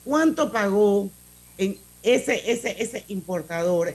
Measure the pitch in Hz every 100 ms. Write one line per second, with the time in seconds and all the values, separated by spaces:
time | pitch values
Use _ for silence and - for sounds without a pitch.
0 | - 294 320 311 277 226 202 196 208 202
1 | 196 - - - - - 196 196 - -
2 | 214 254 - 190 208 233 247 190 220 262
3 | - 196 160 180 160 170 170 175 170